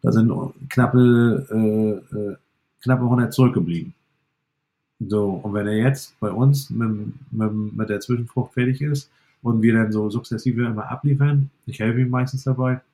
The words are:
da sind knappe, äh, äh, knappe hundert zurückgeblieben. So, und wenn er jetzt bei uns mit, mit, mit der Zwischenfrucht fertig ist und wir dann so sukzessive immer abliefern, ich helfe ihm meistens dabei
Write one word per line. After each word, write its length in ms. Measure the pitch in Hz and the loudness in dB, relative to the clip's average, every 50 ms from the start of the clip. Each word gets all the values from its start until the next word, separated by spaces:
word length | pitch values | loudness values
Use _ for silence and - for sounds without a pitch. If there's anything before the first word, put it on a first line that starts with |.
| - | 2
da 80 | 120 | 2
sind 200 | - 110 113 113 - 139 139 139 - - - - | 4 4 4 4 2 -2 -6 -8 -10 -14 -16 -4
knappe, 760 | - 127 123 110 - 123 123 123 120 120 120 120 110 - - - | 0 0 2 4 4 6 6 6 6 6 4 4 2 0 -4 -2
äh, 680 | 110 110 110 107 107 110 110 107 104 - - _ - | 0 0 2 2 2 2 0 0 -2 -4 -8 _ -8
äh, 200 | 107 104 101 95 _ _ _ _ _ _ _ _ _ - | -8 -6 -8 -10 _ _ _ _ _ _ _ _ _ 0
knappe 260 | 127 127 127 123 120 | 0 0 2 2 2
hundert 240 | 127 123 120 117 - | 2 2 2 0 4
zurückgeblieben. 640 | - 131 120 - 98 85 85 85 82 73 - - _ _ _ _ _ _ _ _ _ _ _ _ _ _ _ _ _ _ _ _ _ | 4 4 4 4 0 -2 -2 -4 -6 -6 -10 -16 _ _ _ _ _ _ _ _ _ _ _ _ _ _ _ _ _ _ _ _ _
So, 420 | 110 95 104 104 104 98 95 - | -6 -2 0 0 0 0 -4 -4
und 140 | - 104 101 | -6 -6 -4
wenn 100 | 104 101 | -4 -2
er 120 | 104 107 | -2 0
jetzt 400 | 107 117 135 139 - - - _ _ | 2 2 2 0 -2 -8 -18 _ _
bei 120 | 110 104 | -6 -6
uns 380 | 92 110 127 139 143 135 - - | -2 2 2 2 2 2 -2 -6
mit, 220 | 113 113 113 110 107 104 107 - - - - - | -6 -4 -2 -2 -4 -6 -8 -10 -12 -16 -16 -10
mit, 440 | 120 110 110 107 107 107 107 104 - | -4 -2 -2 -2 -2 -4 -6 -6 -6
mit 140 | 110 110 - | -6 -4 -4
der 120 | 104 101 | -4 -6
Zwischenfrucht 520 | - - 123 117 120 117 _ 131 135 - _ | -2 -4 -2 -2 -4 -4 _ -4 -4 -4 _
fertig 280 | 127 123 127 131 135 | -2 0 0 0 -2
ist 280 | 147 151 147 139 - _ _ _ _ _ _ _ | -2 -4 -4 -4 -6 _ _ _ _ _ _ _
und 220 | - 120 113 113 110 | -2 0 0 4 4
wir 100 | 117 110 | 4 4
dann 180 | 113 110 107 | 4 2 2
so 200 | 107 107 107 104 | 0 -2 -2 -2
sukzessive 520 | 104 120 - - 120 107 - 127 113 117 120 | -4 -6 -6 -6 -8 -4 -4 -4 -2 -2 -2
immer 280 | 117 110 104 101 - | -2 -4 -6 -8 -8
abliefern, 580 | 127 - - 147 139 139 143 147 143 143 139 139 _ _ _ | -10 -4 0 0 2 2 2 2 2 2 0 -2 _ _ _
ich 140 | - 110 - | -14 -8 -2
helfe 220 | 110 113 113 123 | -2 0 2 0
ihm 100 | 127 123 | 0 0
meistens 320 | 123 127 127 131 - 131 - | 0 -2 -2 -2 -4 -6 -2
dabei 380 | 135 131 123 127 127 127 123 _ _ | -2 -2 0 0 -2 -2 -4 _ _